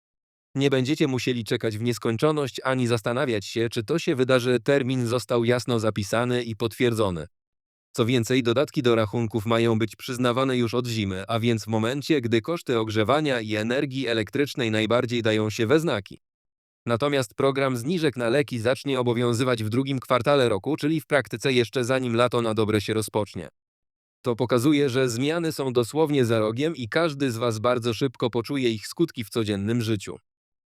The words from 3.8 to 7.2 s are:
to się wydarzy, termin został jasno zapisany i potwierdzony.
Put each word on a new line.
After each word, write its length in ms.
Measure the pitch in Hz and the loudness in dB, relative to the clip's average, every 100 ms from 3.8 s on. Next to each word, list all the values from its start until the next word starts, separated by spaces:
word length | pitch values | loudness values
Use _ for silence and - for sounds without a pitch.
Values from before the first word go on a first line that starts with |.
to 140 | 107 165 | -4 -2
się 160 | 180 | 0
wydarzy, 460 | 131 127 131 123 123 | 0 4 2 4 2
termin 460 | 139 143 123 131 117 | 4 2 2 0 0
został 380 | 120 - 120 | -2 0 0
jasno 360 | 117 123 - 117 | 2 0 0 0
zapisany 600 | 107 107 98 113 123 123 | 0 -2 -2 0 0 -2
i 140 | 117 107 | -4 -4
potwierdzony. 720 | 117 - 123 110 101 85 | -4 0 0 2 0 -2